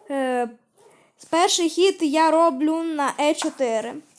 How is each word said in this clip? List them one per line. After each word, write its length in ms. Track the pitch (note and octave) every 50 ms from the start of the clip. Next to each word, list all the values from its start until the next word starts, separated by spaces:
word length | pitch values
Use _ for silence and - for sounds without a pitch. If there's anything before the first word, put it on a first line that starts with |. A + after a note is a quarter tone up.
| _ -
Е, 400 | C#4 C#4 C4 B3+ B3+ B3 B3 A#3 A3+ - _ _ _ _ _ _ _ _ _ _ _ - - -
перший 400 | - E4 F4+ G4+ - - E4+ D#4+
хід 280 | E4 E4+ F4+ G4 F#4+ F#4
я 300 | E4 D4 C#4 D#4 D#4+ D#4+
роблю 520 | D#4 D#4+ E4 E4 C4+ B3+ D4+ D4+ D#4+ E4 E4
на 300 | E4 D#4+ D4 C#4 C4 - -
Е 140 | D4 D4 D#4
чотири. 600 | D4+ - D#4 D4 - C4+ A#3+ A3+ A3 A3 A#3 - - - _ _